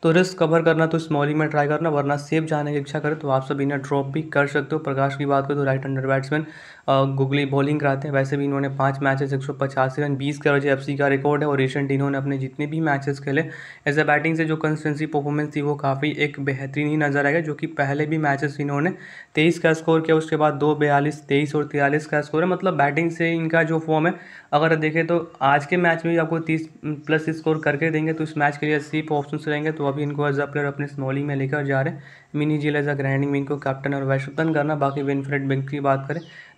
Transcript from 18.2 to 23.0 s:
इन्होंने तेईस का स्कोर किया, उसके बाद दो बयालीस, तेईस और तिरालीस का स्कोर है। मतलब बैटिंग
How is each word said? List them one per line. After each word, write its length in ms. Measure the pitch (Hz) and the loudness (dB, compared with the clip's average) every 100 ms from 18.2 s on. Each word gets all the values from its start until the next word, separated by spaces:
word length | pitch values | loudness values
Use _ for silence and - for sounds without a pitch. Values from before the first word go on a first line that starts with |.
| 151 139 143 143 | 0 0 -2 -2
इन्होंने 340 | 143 143 170 180 - - - | -2 0 0 -2 -14 -20 -6
तेईस 240 | - 165 170 | 2 2 4
का 140 | 165 | 2
स्कोर 280 | 160 165 160 | 2 2 2
किया, 160 | 160 156 | 4 2
उसके 180 | 160 | 2
बाद 180 | 151 151 | 2 2
दो 200 | 143 147 | 2 0
बयालीस, 480 | 147 147 143 147 147 - | 2 4 4 2 -4 0
तेईस 280 | 143 147 | 0 2
और 100 | 151 | -2
तिरालीस 400 | 147 147 139 147 | 0 2 2 2
का 160 | 151 151 | 0 -2
स्कोर 220 | 147 156 | 0 0
है। 60 | 180 | 0
मतलब 280 | 180 190 151 | 0 0 2
बैटिंग 340 | 143 147 | 2 2